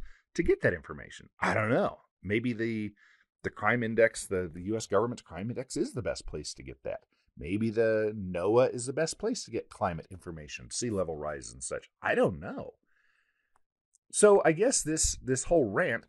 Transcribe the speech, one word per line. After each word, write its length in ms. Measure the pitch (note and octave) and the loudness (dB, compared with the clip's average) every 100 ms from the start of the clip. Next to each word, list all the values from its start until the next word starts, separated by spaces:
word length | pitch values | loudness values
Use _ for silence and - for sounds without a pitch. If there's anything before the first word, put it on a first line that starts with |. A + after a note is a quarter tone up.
| - - _ | -10 -14 _
to 100 | - | 0
get 180 | E3+ G4 | 2 4
that 120 | A#2+ | 2
information? 560 | E2+ - D2 - - - - | 0 -6 -14 -14 -18 -20 -4
I 140 | F2+ | 0
don't 160 | G#2 G#2+ | 2 2
know. 300 | D3+ G3+ - _ _ | 2 2 -4 _ _
Maybe 300 | F#2 A2+ B2 | -2 0 0
the, 400 | A2 A#2 A2 G#2 - _ _ _ _ | -2 -2 -2 -4 -8 _ _ _ _
the 60 | - | -10
crime 320 | - G#2+ A#2+ | -2 0 2
index, 460 | A2+ A2+ A2+ - - | 2 4 4 4 -6
the, 240 | F#2 F2+ | -4 -4
the 100 | E2+ | -6
U 120 | F#2 A2 | -4 -4
S 120 | - | 2
government's 360 | - A#2+ A#2 | 2 2 -2
crime 260 | - E2+ A2+ | -10 -8 -6
index 280 | A#2+ C3 C#3+ | -6 -6 -4
is 160 | B3 | -4
the 80 | D3 | -4
best 260 | F#2 C2+ - | -4 -4 -6
place 260 | D#2 D2 - | -8 -10 -12
to 80 | |
get 200 | C2 B1 | -14 -12
that. 160 | - - _ _ _ - | -10 -10 _ _ _ -12
Maybe 320 | D#2 G#2 A2+ | -4 -2 0
the 440 | G#2+ A2+ A2 G#2+ | 2 2 2 0
noaa 600 | A2 F#2 F2+ F#2+ A#2+ B2+ B2 | -2 -4 0 4 6 4 2
is 120 | B2 | -4
the 60 | |
best 240 | C#3 D#3+ - | -2 -4 -2
place 280 | A3 B3+ - | -4 -4 -6
to 60 | |
get 180 | A2 - | -6 -6
climate 380 | - G2+ E2 - | -2 -2 -2 -8
information, 580 | F2+ F2+ D#2+ D2 - A#1+ | -14 -12 -12 -12 -14 -10
sea 200 | - B2 | -6 -2
level 260 | G2 D#2+ D2+ | -2 -2 -4
rise 380 | D2 C#2+ B1 | -6 -6 -10
and 100 | B1+ | -12
such. 260 | - C#2 - _ | -8 -8 -10 _
I 140 | - A3+ | -2 2
don't 260 | B3+ - | 2 0
know. 320 | - C4+ - - _ _ _ _ _ _ _ _ _ _ _ _ _ | -8 -10 -12 -16 _ _ _ _ _ _ _ _ _ _ _ _ _
So 300 | - G#3 G3 | 6 8 8
I 80 | E3 | 6
guess 300 | E3 B3 - | 4 2 2
this, 360 | D3+ D#3 - - | 0 0 0 -2
this 220 | A#2 B2+ - | -2 -2 2
whole 240 | E3+ A2 | 2 4
rant 340 | A2+ F3 A2+ | 2 0 -2